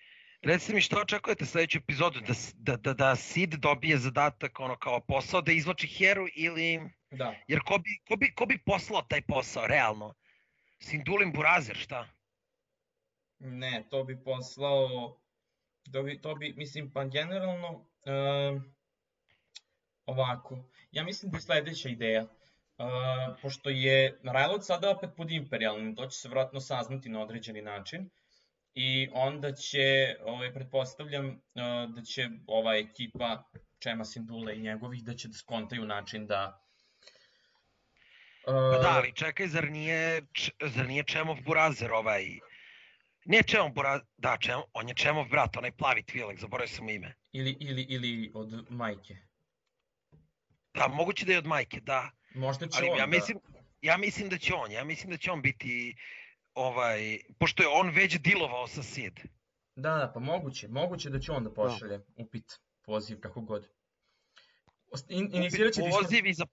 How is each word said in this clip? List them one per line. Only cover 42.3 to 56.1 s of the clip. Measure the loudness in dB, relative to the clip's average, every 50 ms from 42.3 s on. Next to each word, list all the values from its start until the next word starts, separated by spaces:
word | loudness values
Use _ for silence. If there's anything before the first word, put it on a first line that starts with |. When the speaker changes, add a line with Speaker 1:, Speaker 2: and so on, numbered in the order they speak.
| -8 -12 -16 -20 -20 -20 -20 -20 -20 -20 -20 -20 _ _ _ _ _ _ _
Speaker 1:
Nije | 4 6 6 6
Čemov | 6 4 4 4 2
Bura-, | 0 0 0 2 0 0 -2 _ _ _
da, | 0 0 0 2
Čem-, | 0 -2 -2 -2 -4 -6 -8
on | -8 -6 -4
je | -2
Čemov | 0 2 2 2 2 0 2
brat, | 2 2 4 2 0 -2
onaj | -6 -6
plavi | -4 0 2 2 2 2 0
Tvilek, | -4 -8 -8 -8 -8 -8 -10
zaboravio | -8 -6 -4 -4 -4 -6
sam | -6 -8 -8
mu | -8
ime. | -8 -8 -8 -12 -16 -18 _ _
Speaker 2:
Ili, | -8 -4 -4 -4 -4 -4
ili, | -6 -6 -4 -4
ili | -4 -4 -4 -4 -4 -4 -4 -4 -6 -6 -8
od | -10 -10 -10 -10 -12 -12 -12
majke. | -8 -6 -6 -6 -6 -8 -12 -18 -20 -20 -20 _ _ _ _ _ _ _ _ _ _ _ _ _ _ _ _ _ _ _ _ _ _ _ _ _ _ _ _ _ -2
Speaker 1:
Da, | 0 0 2
moguće | 2 0 0 0 0 -2 0
da | 2
je | 2 2
od | 2 0
majke, | 0 -2 -2 -4 -8 -10
da. | -4 -2 -2 -2 -2 -4 -10 _ _ _ -8
Speaker 2:
Možda | -4 -2 -2 -2 -4 -6 -4
će | 0 0
Speaker 1:
Ali | 2 2
Speaker 2:
on | 2 2
Speaker 1:
ja | 2
Speaker 2:
da | 4
Speaker 1:
mislim, | 2 2 2 0 -4 -6 -10 -16 -20 -20 -20 _ _ _
ja | 2 2 2 4
mislim | 2 0 -2 -4 -4 -4
da | -4 -2
će | -2 -2 -2
on, | -2 -2 -4
ja | -6 -6 -6
mislim | -6 -8 -8 -8 -8
da | -6 -4
će | -2 -2
on | -2 0
biti, | 0 0 0 0 -4 -6 -4 -4 -6 -8 -10 -14 -16 -18